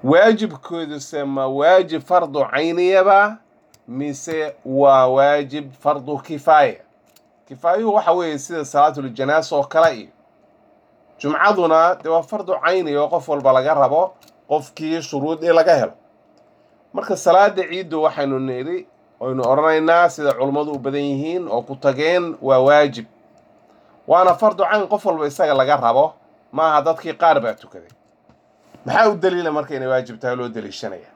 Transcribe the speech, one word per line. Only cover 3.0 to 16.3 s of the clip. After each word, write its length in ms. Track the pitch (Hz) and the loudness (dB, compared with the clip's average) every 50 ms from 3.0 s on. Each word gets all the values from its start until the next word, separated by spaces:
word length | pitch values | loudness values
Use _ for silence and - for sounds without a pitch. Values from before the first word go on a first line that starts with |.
| 185 202 196 196 202 208 220 220 _ _ _ _ _ _ _ _ _ - | 4 4 4 4 4 2 -2 -12 _ _ _ _ _ _ _ _ _ -12
mise 680 | 120 131 143 147 139 135 - 165 160 160 151 151 - _ _ | -10 -8 -8 -8 -10 -10 -10 -8 -6 -6 -6 -6 -10 _ _
waa 420 | 131 131 139 139 139 135 131 131 | -4 0 4 4 6 6 6 4
waajib 680 | 127 131 135 139 143 147 147 143 131 135 151 147 135 | 4 4 4 4 4 2 0 -2 -6 -10 -12 -12 -12
fardu 460 | 135 _ - 147 147 143 123 139 147 135 | -20 _ -2 -2 -2 -2 -6 -8 -10 -10
kifaaya? 580 | - - 160 143 - 165 156 151 143 120 95 - - _ _ _ _ _ _ _ _ _ _ _ _ _ | -8 -12 -12 -4 2 4 6 6 6 4 0 -8 -18 _ _ _ _ _ _ _ _ _ _ _ _ _
Kifaayuhu 460 | 139 131 - 170 180 208 226 220 196 | -20 -6 -2 -2 0 0 0 0 0
waxa 180 | 165 - 170 | 0 2 2
weeye 260 | 170 180 175 160 151 139 | 0 0 -2 -4 -6 -8
sida 260 | - - 170 160 147 | -10 -10 -8 -10 -8
salaatul 460 | 139 - 143 147 156 143 143 135 131 | -4 2 2 2 2 2 -4 -10 -10
janaasa 460 | 113 123 131 135 151 160 - - 165 | -6 -6 -2 0 0 0 0 0 -2
oo 80 | 143 139 | -4 -4
kale 320 | - - 160 165 160 135 110 | 0 2 2 2 2 0 -4
iyo 80 | 101 - _ _ _ _ _ _ _ _ _ _ _ _ _ _ _ _ _ _ _ _ _ _ | -16 -20 _ _ _ _ _ _ _ _ _ _ _ _ _ _ _ _ _ _ _ _ _ _
jumcaduna 760 | - 143 156 147 180 208 208 185 175 165 160 160 165 175 185 - | -6 -4 -2 2 2 2 2 2 2 2 4 4 4 2 0 -2
dee 60 | - 156 | -4 -2
waa 140 | 160 170 | -2 -2
fardu 320 | 220 - 220 208 196 180 180 - 151 | -2 -4 -10 -10 -6 -6 -6 -2 -2
cayni 320 | 165 185 190 175 151 143 | -2 0 0 -2 -2 -2
oo 120 | 147 147 147 | -2 -2 -2
qof 200 | 170 160 135 165 | -4 -6 -4 -4
walba 240 | 151 143 131 135 | -6 0 2 2
laga 220 | 131 131 131 151 156 | 2 2 2 0 0
rabo, 400 | 143 135 123 143 160 185 180 - _ _ _ _ _ _ - | 2 2 2 2 0 -2 -2 -6 _ _ _ _ _ _ -4
qofkii 540 | 147 156 135 - _ - 156 156 160 165 | -4 -4 -4 -8 _ -10 -8 -6 -6 -6
shuruudii 500 | 156 - - 139 135 156 165 156 160 170 | -8 -8 -8 -6 -4 -6 -6 -4 0 2
laga 220 | 165 165 160 170 165 | 4 4 4 4 4
helo. 160 | 135 110 - - _ _ _ _ _ _ _ | 2 0 -4 -6 _ _ _ _ _ _ _